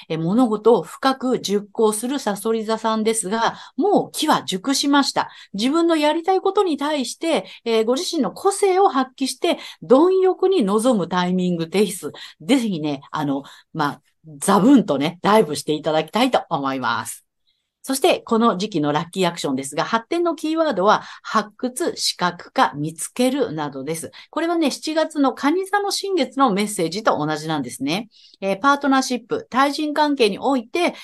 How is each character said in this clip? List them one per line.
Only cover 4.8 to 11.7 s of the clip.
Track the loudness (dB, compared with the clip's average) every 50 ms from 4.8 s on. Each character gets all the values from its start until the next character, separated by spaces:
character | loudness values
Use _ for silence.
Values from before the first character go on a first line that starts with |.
| 0 2
ま | 2 2
し | 2 2
た。 | 0 -2 -4 -4 -6 -20 -16 -10
自 | -6 -2 -2 0
分 | 2 2 2
の | 2 2
や | 2 2 2
り | 0 0
た | 0 0 0
い | 2
こ | 2 0
と | 2 2
に | 2 2 0
対 | -2 -2 -2 -2 -2 -4
し | -6 -6
て、 | -6 -2 -2 -2 -2 -2 -6 -12 -8 -4
え | 0 0 2
ー、 | 2
ご | 2 0
自 | -2 -2 -4 -2
身 | -2
の | -2 -2
個 | -2 -2 0 0
性 | 0 2 2 4 4 6
を | 4 4
発 | 4 2 -2 -2 _ -6
揮 | -4
し | -4 -4
て、 | -2 0 0 0 -2 -6 -16 -18 -4
貪 | 2 4 6 6 6 6 4 4
欲 | 4 2 2 2 2 2
に | 2 2
臨 | 2 2 2 2 2 2 2 2
む | 0 0
タ | 0 0 0 0
イ | 0
ミ | 0 0 0
ン | 0
グ | -2 -2
で | -2